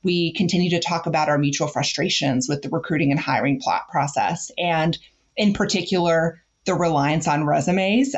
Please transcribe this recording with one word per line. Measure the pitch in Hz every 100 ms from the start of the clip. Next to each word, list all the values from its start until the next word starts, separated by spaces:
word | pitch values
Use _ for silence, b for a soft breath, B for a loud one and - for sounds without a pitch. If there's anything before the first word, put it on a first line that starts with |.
we | 190 175 165
continue | 165 175 175 180
to | 170
talk | 170 170 165
about | 156 151
our | 147
mutual | 143 143 147
frustrations | 127 139 - 180 - 143 127 127
with | 143
the | 139
recruiting | 165 - 151 143
and | 143
hiring | - 123 131 135
plot | - - -
process. | 147 143 135 101 170 - -
And | 175 160 165 160 b b b -
in | 208
particular, | 196 202 190 175 185 170 165 165 165 _ _
the | -
reliance | 160 170 147 143 156 160
on | 147 147
resumes, | 147 156 185 190 233 269